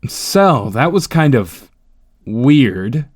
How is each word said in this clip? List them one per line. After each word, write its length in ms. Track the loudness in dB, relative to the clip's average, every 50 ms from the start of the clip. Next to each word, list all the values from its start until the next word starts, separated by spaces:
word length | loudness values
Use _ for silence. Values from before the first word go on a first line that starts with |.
| -12
Cell, 640 | -12 -12 -10 -10 -2 0 2 2 4 2 2 -2 -4
that 220 | -4 -2 -2 0
was 140 | 0 -2 -4
kind 280 | 0 0 2 2 4 2
of 360 | 2 0 -2 -10 -20 -20 _ _ _ _ _ _ _ _ _ _ _ _
weird. 800 | -10 -6 0 2 4 4 4 4 2 0 -4 -6 -6 -6 -6 -6 -8 _